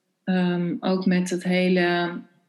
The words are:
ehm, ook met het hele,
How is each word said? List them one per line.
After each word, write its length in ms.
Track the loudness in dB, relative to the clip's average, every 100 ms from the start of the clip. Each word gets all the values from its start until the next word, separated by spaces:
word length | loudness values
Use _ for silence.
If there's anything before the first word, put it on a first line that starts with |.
| _ _
ehm, 520 | -2 0 0 0 -2 -2
ook 260 | -2 0 2
met 240 | 0 0
het 140 | -2
hele, 760 | 0 0 2 2 2 0 -2 -6 -14 _